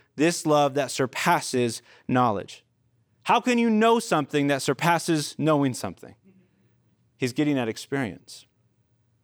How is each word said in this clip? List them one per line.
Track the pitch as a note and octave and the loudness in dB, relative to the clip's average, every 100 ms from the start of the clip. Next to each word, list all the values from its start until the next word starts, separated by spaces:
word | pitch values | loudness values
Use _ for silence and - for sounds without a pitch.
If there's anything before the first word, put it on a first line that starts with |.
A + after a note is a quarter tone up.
| _ - | _ 0
this | D#3 E3 D#3+ | 0 2 2
love | D3+ C#3+ C3+ | 2 2 0
that | C3 | -4
surpasses | - C3 - - E3+ - B2+ A#2+ A2 - - - | -2 -4 -2 2 2 0 -2 -2 -2 -12 -16 -2
knowledge." | B2+ B2 G2+ - - _ _ _ _ _ _ | 2 2 0 -6 -16 _ _ _ _ _ _
How | - A#3 | 0 0
can | B3+ A#3+ | 2 0
you | A#3 | 2
know | G#3+ A3+ A#3 | 4 4 2
something | A#3 E3 D3 D3+ C#3+ | 0 -2 0 -2 0
that | C#3+ | 0
surpasses | - C#3 E3+ E3+ - D#3+ C#3 - | -2 -2 2 0 0 -2 -2 -2
knowing | D3 D3+ C#3 | 0 2 0
something? | A#2+ G#2 E2+ B1 F#2 _ _ _ _ _ _ _ _ _ - | -4 -10 -12 -20 -20 _ _ _ _ _ _ _ _ _ -6
He's | C3 | -4
getting | A#2+ D3 C#3 | 0 0 0
at | A#2 | -2
experience. | G#2+ - C#3 A#2+ D2+ - - - _ _ _ _ _ _ _ | -4 -6 -6 -6 -8 -18 -20 -20 _ _ _ _ _ _ _